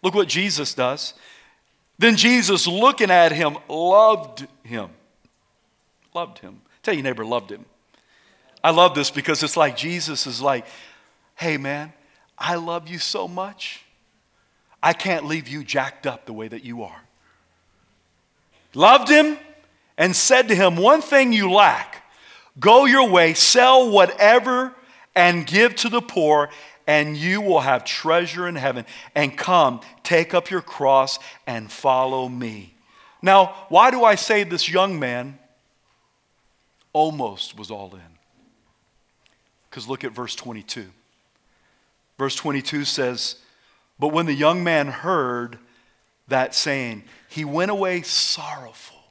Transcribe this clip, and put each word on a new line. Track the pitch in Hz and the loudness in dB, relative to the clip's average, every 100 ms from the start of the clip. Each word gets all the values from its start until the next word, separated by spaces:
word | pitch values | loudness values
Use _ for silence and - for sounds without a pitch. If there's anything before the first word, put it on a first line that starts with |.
Look | 185 190 | -2 0
what | 175 | 0
Jesus | 156 196 151 143 | 0 -2 -4 -6
does. | - 127 143 - - - - _ _ _ _ _ _ | -4 -4 -4 -10 -16 -20 -20 _ _ _ _ _ _
Then | 226 220 | 2 4
Jesus, | 233 247 202 190 - | 4 2 2 0 -2
looking | 180 247 277 202 | 2 2 2 4
at | 180 165 | 6 6
him, | 156 160 147 _ | 4 -4 -4 _
loved | 151 175 196 220 220 139 123 139 _ | -6 2 6 6 4 -4 -18 -20 _
him. | 110 117 92 80 _ _ _ _ _ _ _ _ _ _ _ | -14 -12 -12 _ _ _ _ _ _ _ _ _ _ _ _
Loved | 175 170 - | -12 -12 -14
him. | 92 98 _ _ | -20 -20 _ _
Tell | - | -6
your | 175 | -4
neighbor, | 135 117 110 | -4 -6 -6
loved | 120 95 | -6 -6
him. | 104 - _ _ _ _ _ _ _ _ _ | -20 -20 _ _ _ _ _ _ _ _ _
I | 156 | 0
love | 165 180 151 | 4 4 2
this | 139 | -4
because | 143 139 151 | -6 -4 -4
it's | 151 - | -2 0
like | 151 123 | -2 -2
Jesus | 151 175 151 147 - | -8 -8 -8 -8 -8
is | 117 | -6
like, | 139 131 110 - - _ _ _ _ _ | -4 -4 -8 -20 -20 _ _ _ _ _
"Hey, | 170 151 | -6 -6
man, | 135 143 151 _ _ _ _ _ | -6 -10 -12 _ _ _ _ _
I | - 175 | -8 -6
love | 170 170 160 | -8 -10 -10
you | 175 | -12
so | - 202 185 | -8 -8 -10
much. | 175 190 202 - - _ _ _ _ _ _ _ _ _ _ | -10 -12 -12 -16 -16 _ _ _ _ _ _ _ _ _ _
I | 151 | -2
can't | 170 190 170 147 | -2 -4 -6 -6
leave | 160 127 | -10 -10
you | 147 | -14
jacked | 131 139 135 - 147 | -6 -6 -6 -8 -10
up | 120 - | -10 -16
the | |
way | 110 110 | -14 -14
that | 113 131 | -14 -16
you | 120 | -14
are." | 101 80 _ _ _ _ _ _ _ _ _ _ _ _ _ _ _ _ _ | -16 -18 _ _ _ _ _ _ _ _ _ _ _ _ _ _ _ _ _
Loved | 127 185 269 269 | 2 6 6 6
him, | 294 302 302 - _ _ _ _ - | 4 4 -2 -14 _ _ _ _ -2
and | 175 185 | -2 2
said | - 254 240 | 4 4 4
to | 196 | 4
him, | 190 170 | 2 4
"One | 208 311 | 4 4
thing | 302 277 262 | 4 2 4
you | 220 196 | 2 2
lack. | 190 196 120 - - _ _ - - _ - | 6 6 4 -6 -16 _ _ -20 -20 _ -2
Go | 170 233 277 | 6 6 6
your | 262 247 | 4 4
way, | 180 165 | 4 4
sell | 160 - 240 247 262 247 | 2 2 4 6 6 6
whatever | 202 180 - 208 240 240 247 262 - _ _ _ - | 4 4 4 4 4 2 -4 -4 -10 _ _ _ 2
and | 175 175 143 | 2 2 -2
give | 180 233 - | 2 2 2
to | 240 | -4
the | 233 | -4
poor, | 233 - 151 151 147 - - _ - | -4 -2 2 2 0 -8 -20 _ -2
and | 151 147 151 | 0 0 -6
you | 165 196 | -4 -4
will | 208 165 | 0 0
have | 131 127 | 0 -2
treasure | - - 160 165 175 160 180 | -4 -8 -2 -2 -2 -8 -10
in | 165 | -6
heaven. | 135 123 113 - - - | -6 -6 -12 -20 -10 -4
And | 143 127 | -4 -6
come, | - 180 143 123 - - | -2 2 2 -2 -14 -16
take | - 170 165 | 0 0 2
up | 185 175 | -4 -4
your | 190 | -10
cross | - - 139 135 131 - - - - | -10 -4 2 2 2 -6 -14 -18 -12
and | 120 107 | -12 -12
follow | - 139 131 131 131 127 | -6 -2 0 -2 -4 -8
me." | 123 120 107 90 _ _ _ _ _ | -10 -12 -12 -20 _ _ _ _ _
Now, | 180 196 185 - - | 4 4 4 -2 0
why | 170 240 | 4 4
do | 254 | 4
I | 233 202 | 2 2
say | - 214 | 2 0
this | 196 170 - | 0 -4 -2
young | 175 190 175 | 0 -2 -2
man | 135 120 127 135 _ _ _ _ _ _ _ _ _ _ _ _ _ _ _ | -6 -6 -10 -16 _ _ _ _ _ _ _ _ _ _ _ _ _ _ _
almost | 151 156 151 120 98 - 107 | -2 -2 -2 -10 -10 -14 -14
was | 101 | -16
all | 107 98 | -16 -16
in? | 92 85 85 _ _ _ _ _ _ _ _ _ _ _ _ _ _ _ | -20 -20 _ _ _ _ _ _ _ _ _ _ _ _ _ _ _ _
'Cause | - 110 | -20 -10
look | 131 | -10
at | 135 | -10
verse | 117 120 - | -10 -12 -12
twenty-two. | 123 110 98 - 98 90 _ _ _ _ _ _ _ _ _ _ _ _ | -14 -16 -14 -16 -16 _ _ _ _ _ _ _ _ _ _ _ _ _
Verse | 135 - | -6 -6
twenty-two | 160 139 135 151 139 | -6 -6 -6 -8 -6
says, | - 127 123 - - _ _ _ _ _ _ | -4 -6 -6 -10 -12 _ _ _ _ _ _
But | 147 | -4
when | 151 170 | -2 -4
the | |
young | 139 151 175 | 0 0 0
man | 175 160 143 | -2 -2 -2
heard | 123 170 180 127 123 120 117 _ _ _ _ _ _ _ | -8 -4 -4 -2 -6 -10 -14 _ _ _ _ _ _ _
that | 131 127 - | -4 -2 -4
saying, | 156 139 123 107 - _ _ | -4 -4 -6 -10 -16 _ _
"He | - 151 | -12 -8
went | 147 185 | -4 -4
away | 202 190 180 | -2 -4 -4
sorrowful | 160 - - - - - 123 - - _ _ | -4 -4 -4 -6 -10 -14 -18 -20 -20 _ _